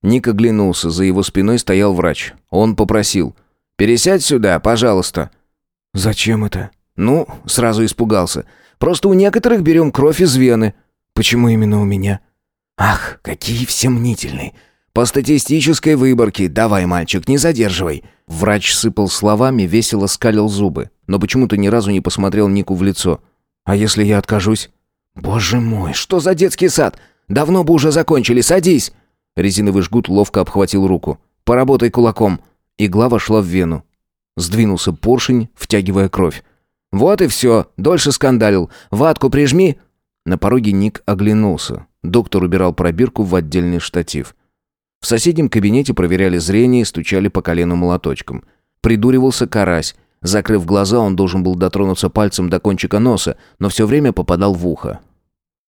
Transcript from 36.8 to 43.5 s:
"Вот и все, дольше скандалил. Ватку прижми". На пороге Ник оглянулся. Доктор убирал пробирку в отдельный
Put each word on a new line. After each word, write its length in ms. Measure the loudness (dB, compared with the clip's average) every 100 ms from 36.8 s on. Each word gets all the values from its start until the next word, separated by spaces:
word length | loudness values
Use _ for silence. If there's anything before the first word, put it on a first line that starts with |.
| _
"Вот 300 | 0 2 2
и 40 | 0
все, 400 | 0 2 2 0 -4
дольше 340 | 0 0 0
скандалил. 580 | 0 0 2 2 0 -2 -10 -8
Ватку 400 | 0 0 2 0
прижми". 480 | 2 2 2 2 0 _ _ _ _ -6
На 100 | -2
пороге 360 | 0 0 2
Ник 300 | 0 0 -4 -4
оглянулся. 800 | 0 2 2 0 -2 -6 -12 -14 _
Доктор 400 | -2 -2 0 0
убирал 320 | 0 2 0
пробирку 480 | 0 -2 0 -2 0
в 120 | -2
отдельный 440 | 0 0